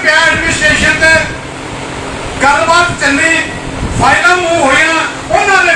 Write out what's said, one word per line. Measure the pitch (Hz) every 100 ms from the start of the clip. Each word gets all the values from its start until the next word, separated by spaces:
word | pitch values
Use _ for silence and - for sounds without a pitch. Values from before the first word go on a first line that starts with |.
ਪਿਆ | 320 311 320
ਐਡਮਿਨਿਸਟ੍ਰੇਸ਼ਨ | 311 320 320 311 294 302 311
ਤੇ, | 220 320 - - - - - - - - - - - -
ਗੱਲਬਾਤ | 269 285 330 330 349 -
ਚੱਲੀ, | 285 285 320 320 - - - - - -
ਫਾਈਲਾਂ | 247 302 339 359
ਮੂਵ | 339 339
ਹੋਈਆਂ, | 269 269 320 320 311 - -
ਉਹਨਾਂ | - - 370
ਦੇ | 349